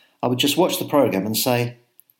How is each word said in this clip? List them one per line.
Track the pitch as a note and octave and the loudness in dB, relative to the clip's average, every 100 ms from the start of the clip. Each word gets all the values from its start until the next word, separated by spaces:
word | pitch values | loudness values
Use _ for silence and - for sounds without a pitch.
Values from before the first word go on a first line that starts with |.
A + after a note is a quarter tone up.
| _ - | _ -6
I | B2 | -4
would | B2 | 0
just | C#3+ C#3+ | 0 2
watch | F3 - | 0 0
the | - | -2
programme | D3 A#2+ F#2+ G#2 | 2 2 2 -2
and | A2 | -2
say, | C3 A#2+ A#2+ - _ _ _ _ | 0 0 -2 -8 _ _ _ _